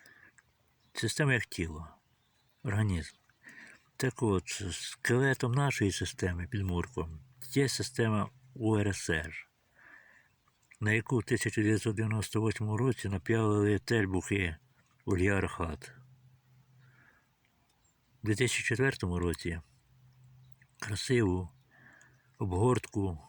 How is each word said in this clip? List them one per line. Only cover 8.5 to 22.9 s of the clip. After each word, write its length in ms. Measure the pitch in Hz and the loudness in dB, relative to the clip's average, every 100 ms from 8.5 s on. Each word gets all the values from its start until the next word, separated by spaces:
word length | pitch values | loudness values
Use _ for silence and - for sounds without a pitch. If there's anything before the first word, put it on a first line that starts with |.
У 220 | 131 110 107 | -4 0 2
Р 120 | 101 | 2
С 160 | 95 - | -2 -2
Р, 380 | 80 78 - - _ _ _ - - - - _ _ _ _ _ - | -2 -4 -10 -18 _ _ _ -20 -20 -20 -20 _ _ _ _ _ -2
на 120 | 107 | 2
яку 260 | 110 - 123 | 2 2 0
в 60 | |
тисяча 380 | - 117 113 - | 2 0 0 2
дев'ятсот 320 | 107 107 113 | 2 2 0
дев'яносто 460 | 101 110 107 - 110 | 0 0 -2 -2 0
восьмому 360 | 110 - 107 107 | 0 0 -2 0
році 320 | 127 - 98 | 0 0 -2
напялили 680 | 95 - 113 107 104 104 101 | -2 0 2 4 4 4 2
тельбухи 800 | - 117 95 92 - 101 87 80 _ _ _ _ | 2 0 2 0 0 0 -2 -6 _ _ _ _
олігархат. 880 | - 92 95 98 92 - 82 76 - - - _ - _ _ _ _ _ _ _ _ _ _ _ _ _ _ _ _ _ _ _ | -2 2 2 2 0 -2 -6 -6 -14 -20 -20 _ -20 _ _ _ _ _ _ _ _ _ _ _ _ _ _ _ _ _ _ _
У 40 | 107 | -2
дві 80 | |
тисячі 300 | 104 123 - | 0 0 0
четвертому 540 | - 113 135 - 92 87 | -2 0 0 0 -2 0
році 420 | 87 80 87 82 - _ _ _ _ _ - - - _ _ - | 0 -2 -4 -8 -10 _ _ _ _ _ -20 -20 -20 _ _ -12
красиву 680 | - 104 - 123 101 90 87 - _ _ - - - _ _ - | -8 -4 0 2 2 0 -4 -12 _ _ -20 -20 -20 _ _ -8
обгортку, 800 | 101 90 123 120 - | -2 2 4 2 0